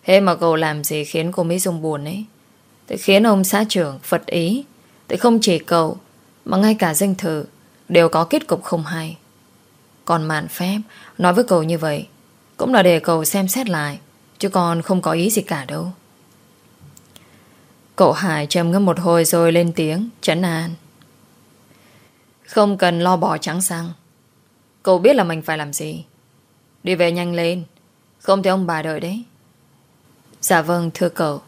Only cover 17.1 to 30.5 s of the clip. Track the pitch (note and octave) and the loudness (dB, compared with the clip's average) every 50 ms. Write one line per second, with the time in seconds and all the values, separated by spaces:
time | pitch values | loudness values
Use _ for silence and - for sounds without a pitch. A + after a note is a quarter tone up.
17.1 | _ - _ _ _ _ _ _ _ _ _ _ _ _ _ _ _ - F#3+ C#3+ | _ -20 _ _ _ _ _ _ _ _ _ _ _ _ _ _ _ 4 4 4
18.1 | D3+ D#3 F#3+ F#3 D#3 D3+ D3 D3 - F3 E3+ E3+ F3 G3 G3+ F#3 E3 F3 F3 F3 | 4 2 -2 -2 -2 -2 -4 -2 0 0 0 2 2 2 2 2 0 0 2 2
19.1 | E3+ E3+ D#3+ D#3 - E3+ E3+ E3 E3 E3+ E3+ E3+ E3 - D#3+ D#3 D#3 F3+ A3 A#3 | 2 2 2 2 2 4 4 4 4 4 2 2 0 -2 -2 -2 -2 -2 -4 -6
20.1 | - _ - - D#3 E3+ F#3 F3 E3 D#3+ E3 E3+ E3 - _ - _ _ - _ | -8 _ -2 -2 0 0 0 -2 -2 -4 -4 -6 -10 -12 _ -20 _ _ -20 _
21.1 | _ _ _ _ _ _ _ _ _ _ _ _ _ _ _ _ _ _ _ _ | _ _ _ _ _ _ _ _ _ _ _ _ _ _ _ _ _ _ _ _
22.1 | _ _ _ _ _ _ _ - - A3 G#3 G3+ G3+ F#3+ F#3 F3 E3+ E3+ F3 F3+ | _ _ _ _ _ _ _ -2 2 2 2 2 2 2 0 0 2 2 2 2
23.1 | F#3 E3+ F3 - D#3+ D#3+ - E3+ D#3 F3+ F3+ - F3+ E3 E3 E3+ E3 _ _ _ | 2 2 0 -2 -2 -4 -4 -6 -4 -4 -4 -4 -4 -6 -8 -10 -12 _ _ _
24.1 | _ _ _ _ _ _ _ _ _ _ _ _ _ _ _ G3 F#3 F3 F3+ B3 | _ _ _ _ _ _ _ _ _ _ _ _ _ _ _ 2 2 4 6 4
25.1 | D4 B3 F#3 E3+ E3 D#3+ D3+ - D#3+ D#3 D3+ C#3+ C#3+ - D3+ D#3 D#3+ D#3+ D#3+ _ | 4 4 2 0 -2 -6 -4 -6 -6 -6 -6 -8 -8 -8 -8 -8 -10 -12 -16 _
26.1 | _ _ _ _ _ _ _ _ _ _ _ _ _ _ - F3+ F#3 E3+ F3 E3+ | _ _ _ _ _ _ _ _ _ _ _ _ _ _ -4 -4 0 0 0 0
27.1 | E3+ F3 F3 F3 F3 E3+ E3+ E3+ F3+ F3+ E3 - _ _ _ _ _ _ _ _ | 0 -2 -4 -4 -2 -2 -2 -2 -2 -4 -8 -12 _ _ _ _ _ _ _ _
28.1 | _ _ - - G3 G3 F#3 F#3+ F#3 F#3+ F#3 E3+ E3+ D#3 D#3 D#3+ D#3 D3+ D#3 E3+ | _ _ 0 2 2 2 4 2 2 2 0 -2 -4 -4 -4 -6 -6 -6 -6 -8
29.1 | G3 A3+ A#3+ _ _ _ _ _ _ _ _ _ _ _ _ _ _ _ _ _ | -8 -10 -10 _ _ _ _ _ _ _ _ _ _ _ _ _ _ _ _ _
30.1 | _ _ _ _ - _ - - | _ _ _ _ -16 _ -2 0